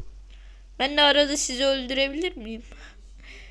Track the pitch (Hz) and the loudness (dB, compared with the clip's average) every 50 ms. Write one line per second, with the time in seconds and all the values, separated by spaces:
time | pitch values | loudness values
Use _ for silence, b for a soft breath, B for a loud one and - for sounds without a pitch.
0 | - - - - - b b b b b b b b b - - 254 285 294 294 | -12 -12 -14 -16 -18 b b b b b b b b b -6 -4 -4 0 4 6
1 | 294 285 277 294 294 277 294 285 - - 254 240 277 269 269 269 247 240 262 269 | 6 6 6 6 4 4 2 -2 -2 -4 -2 0 2 2 2 0 -2 -2 0 0
2 | 277 277 277 320 370 349 359 240 214 208 220 226 - - B B B B B - | 0 0 0 -2 -4 -4 -6 -8 -10 -10 -12 -12 -14 -16 B B B B B -20
3 | - - - B B B B B B B | -20 -20 -20 B B B B B B B